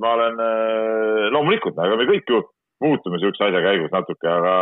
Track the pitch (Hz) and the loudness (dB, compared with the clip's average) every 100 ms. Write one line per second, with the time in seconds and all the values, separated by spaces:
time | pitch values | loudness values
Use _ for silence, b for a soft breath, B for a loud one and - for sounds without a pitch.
0 | 113 117 117 113 113 110 113 110 110 110 | -2 0 0 -2 -2 0 0 -2 -2 0
1 | 110 110 104 143 147 - 92 80 90 110 | 0 0 0 0 0 0 -2 -2 0 2
2 | 127 202 - 117 - _ _ - 151 143 | 2 0 0 -2 -2 _ _ -4 0 0
3 | 90 87 98 - 104 90 90 98 76 92 | -2 -2 -2 0 0 2 2 0 0 -4
4 | - 87 85 87 87 92 | -4 -4 -2 0 2 2